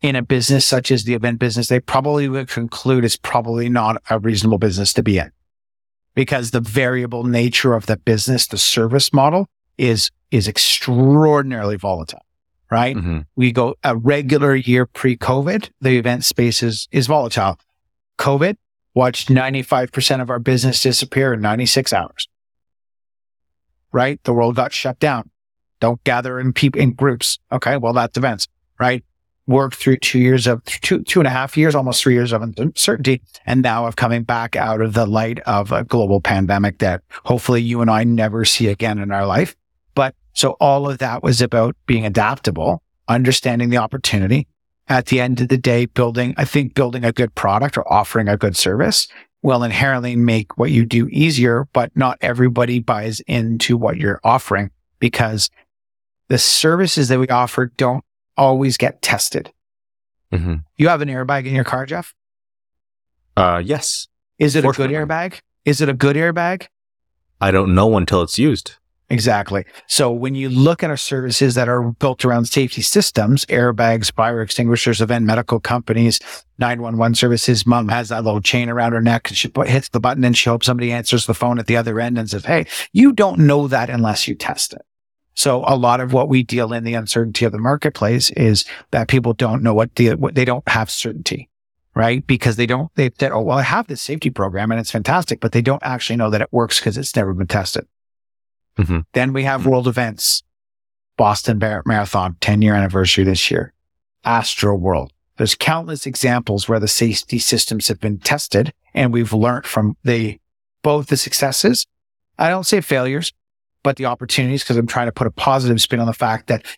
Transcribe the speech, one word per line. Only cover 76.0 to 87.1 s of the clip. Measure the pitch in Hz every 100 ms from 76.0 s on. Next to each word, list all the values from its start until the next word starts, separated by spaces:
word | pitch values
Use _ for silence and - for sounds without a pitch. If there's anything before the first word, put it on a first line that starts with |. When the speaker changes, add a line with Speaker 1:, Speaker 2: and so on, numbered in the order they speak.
| 117 110 - - - -
Speaker 1:
nine | 120 120
one | 117 113
one | 117
services, | 117 123 117 - 117 95
mom | 120 107
has | 117 110
that | 113
little | 110 104
chain | 104 123 120
around | 120 120
her | 117
neck | 117 117 -
and | 101
she | -
put, | - 139
hits | 131 -
the | 117
button | 120 135
and | 123 120
she | -
hopes | 117 -
somebody | 123 120
answers | 120 113 120 -
the | 113
phone | 123 120
at | 113
the | 117
other | 117 110
end | 117 120
and | 110
says, | 104 -
"Hey," | 165 156 - -
you | 190 269
don't | 233 196 180
know | 151 143 143
that | 131 123
unless | 123 110 104 -
you |
test | - - - -
it. | - - _ _ _ _ -
So | 147 127 -
a | 135
lot | 120 123
of | 127
what | 131 147
we | 131
deal | 120 120 113
in | 117
the | 117 117
uncertainty | 107